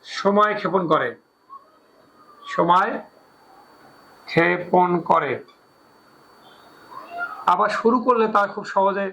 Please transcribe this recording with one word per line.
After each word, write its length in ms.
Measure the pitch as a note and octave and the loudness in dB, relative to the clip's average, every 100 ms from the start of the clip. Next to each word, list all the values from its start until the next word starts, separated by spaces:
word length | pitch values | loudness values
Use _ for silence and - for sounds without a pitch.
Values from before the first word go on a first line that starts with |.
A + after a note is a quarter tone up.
| - | -12
সময় 480 | - G3 G3+ G#3 G3+ | -2 0 2 2 0
ক্ষেপণ 240 | F#3 F#3 E3+ | -2 -2 2
করে, 180 | D3+ B2 A#2 _ _ _ - _ _ _ _ _ _ - - | 0 0 -8 _ _ _ -20 _ _ _ _ _ _ -20 -20
সময় 480 | - - E3+ F3 G#3 - - _ _ _ _ - - - - - - - - | -8 -2 2 2 2 -4 -12 _ _ _ _ -20 -20 -20 -20 -20 -20 -20 -4
ক্ষেপণ 600 | E3 E3+ F3 F3 F#3 F3+ F3 D#3 | 0 2 0 0 2 2 0 2
করে। 220 | E3 D3 A#2 - _ _ _ _ _ _ _ _ - - - - - - - E5 F5 - - - | 0 0 -6 -8 _ _ _ _ _ _ _ _ -20 -20 -20 -20 -20 -20 -20 -14 -10 -8 -4 0
আবার 160 | F3+ G#3 - | 0 0 0
শুরু 180 | A3+ B3 A#3+ | 2 2 2
করলে 200 | A#3+ A3 G#3+ | 2 2 2
তার 120 | G3+ | 0
খুব 120 | G3+ F#3 | -4 -4
সহজে 340 | G3 G3 G3 G3 | 0 0 0 -6